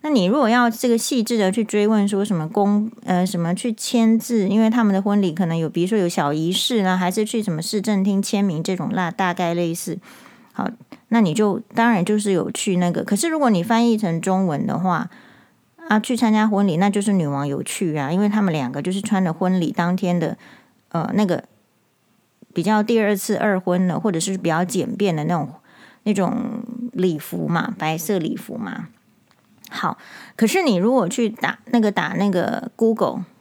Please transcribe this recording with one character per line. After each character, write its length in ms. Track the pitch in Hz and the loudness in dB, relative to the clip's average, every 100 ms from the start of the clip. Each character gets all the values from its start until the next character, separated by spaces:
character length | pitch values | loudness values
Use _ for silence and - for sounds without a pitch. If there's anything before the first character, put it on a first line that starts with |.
那 60 | 311 | 2
你 160 | 277 180 | 2 2
如 120 | 277 | 2
果 120 | 233 | 4
要 200 | 240 240 | 4 2
这 200 | 226 247 | 0 0
个 80 | 233 | 0
细 240 | - 254 | 0 -2
致 160 | 220 240 | 0 2
的 140 | 190 | 2
去 120 | 214 | 0
追 240 | 214 208 208 | 0 0 2
问 200 | 220 202 | 2 2
说 180 | 202 208 | 0 0
什 100 | 180 | -2
么 120 | 156 | -2
公-， 400 | 208 202 208 220 - - | 0 2 2 0 -8 -2
呃， 200 | 180 185 | 0 0
什 140 | 180 | 0
么 140 | 170 | -2
去 180 | 180 247 | -2 -4
签 440 | 220 - 247 226 226 | -6 -2 2 4 2
字， 320 | - 233 190 | 2 0 2
因 100 | 208 | 2
为 100 | 220 | 2
他 140 | 240 | 2
们 100 | 214 | 2
的 80 | 190 | 2
婚 200 | 202 202 | 2 2
礼 100 | 190 | 0
可 140 | 160 175 | 0 0
能 100 | 165 | 0
有， 140 | 156 | -2
比 120 | - | 0
如 60 | 180 | 0
说 100 | 214 | 2
有 120 | 175 | 0
小 240 | 180 147 | 0 0
仪 180 | 151 160 | 0 0
式 300 | 190 - 233 | 0 0 0
啦， 160 | 185 185 | 2 2
还 140 | 180 | 0
是 120 | 190 | 0
去 200 | 214 226 | -2 -2
什 100 | 208 | -2
么 80 | 160 | -4
市 180 | 170 214 | -4 -4
政 240 | 196 202 | 0 0
厅 180 | 196 196 | 2 0
签 220 | 196 202 | 0 0
名 200 | 202 160 | 0 0
这 120 | 165 185 | -2 -4
种 140 | 165 | -2
啦， 200 | 180 175 | -2 -4
大 220 | - 185 | 0 -2
概 200 | 175 175 | 0 -2
类 200 | 170 170 165 | 0 -2 -4
似。 240 | - 165 - - - - - | -8 -10 -12 -20 -20 -20 -14
好， 140 | - - - - - _ | -6 -6 -6 -20 -20 _
那 120 | 233 | 2
你 120 | 190 | 2
就， 260 | 180 208 190 - - | 4 2 0 -4 2
当 160 | 233 | 2
然 120 | 220 | 4
就 140 | 180 214 | 2 0
是 140 | 208 | 2
有 180 | 185 - | 0 0
去 260 | - - 180 | -4 -2 2
那 120 | 175 | 2
个， 120 | 175 | 0
可 120 | - 202 | -2 0
是 140 | 330 | 0
如 80 | 320 | 2
果 120 | 269 | 2
你 120 | 190 | 2
翻 260 | 185 226 233 | 2 2 4
译 100 | 214 | 2
成 220 | 208 165 | 0 -2
中 280 | 175 185 190 | 0 0 0
文 180 | 147 - | 0 -2
的 120 | - | 0
话， 320 | 185 165 - - - - _ _ _ _ 330 | 0 0 -2 -10 -20 -20 _ _ _ _ 0
啊， 120 | 214 | 0
去 180 | - 233 | 0 0
参 160 | 226 | 2
加 140 | 214 220 | 2 2
婚 200 | 202 202 | 2 2
礼， 80 | 160 | 2
那 140 | 202 | 2
就 120 | 202 | 0
是 120 | 202 | 0
女 120 | 196 151 | 2 0
王 220 | 139 143 | -2 -2
有 160 | 139 | -4
去 320 | - - 175 151 | -6 -4 -2 -2
啊， 160 | 135 | -2
因 80 | 180 | 0
为 80 | 208 | 0
他 140 | 214 | 2
们 100 | 196 | 0
两 180 | 156 123 | 0 -4
个 120 | 143 | -4
就 100 | 147 | -4
是 80 | 190 | -4
穿 240 | 190 196 | -2 0
着 80 | 185 | 0
婚 300 | 160 185 185 | 0 0 0
礼 100 | 170 | 0
当 240 | - 175 180 | -2 -2 0
天 240 | 180 175 | 0 0
的， 160 | 160 - - - _ _ _ | -2 -6 -14 -20 _ _ _
呃， 200 | 165 - | -6 -2
那 120 | 202 208 | 0 0
个 180 | 156 - _ _ _ _ _ _ _ _ _ - | -2 -6 _ _ _ _ _ _ _ _ _ -10
比 80 | - | -4
较 200 | 170 214 | 0 2
第 160 | 214 233 | 2 2
二 160 | 208 202 | 2 0
次 200 | - 208 | -2 0
二 220 | 214 185 | 2 0
婚 300 | 185 180 185 | 0 0 2
的， 100 | 156 | 0
或 140 | 208 | -2
者 80 | 165 | -2
是 180 | 165 190 | -2 -2
比 120 | 170 | 0
较 160 | 160 180 | 0 0
简 280 | 190 120 | -2 -4
便 220 | - 202 160 | -2 -2 0
的 80 | |
那 120 | 151 170 | 0 -2
种， 140 | - - _ - - _ | -4 -10 _ -20 -20 _
那 100 | - | -2
种 500 | 196 180 - - - - - 240 | 0 0 -2 -4 -8 -10 -10 -10
礼 260 | - 185 156 | -2 -2 -2
服 300 | - 175 156 | -6 -6 -2
嘛， 260 | 165 - - | -2 -2 -4
白 200 | 156 160 | -4 -4
色 200 | - 196 | -2 -2
礼 180 | 160 - | -2 -6
服 220 | - - | -10 -12
嘛。 320 | 98 - - _ _ _ _ _ _ _ - | -10 -12 -14 _ _ _ _ _ _ _ -16
好， 280 | - 175 - - - - - | -6 -6 -6 -16 -20 -20 0
可 100 | 220 | 2
是 180 | - | 4
你 120 | 330 185 | 2 2
如 160 | 208 | 4
果 160 | 262 185 | 2 0
去 220 | 233 226 | 0 -2
打， 300 | - - - - | 0 -4 -4 -2
那 120 | 240 | 2
个， 100 | 214 | 2
打 200 | 202 - 170 | 0 -2 0
那 120 | 202 | 0
个 400 | 180 - - - - | 2 0 -4 -6 0
Google 480 | 226 220 170 64 185 _ | 0 2 0 -2 -10 _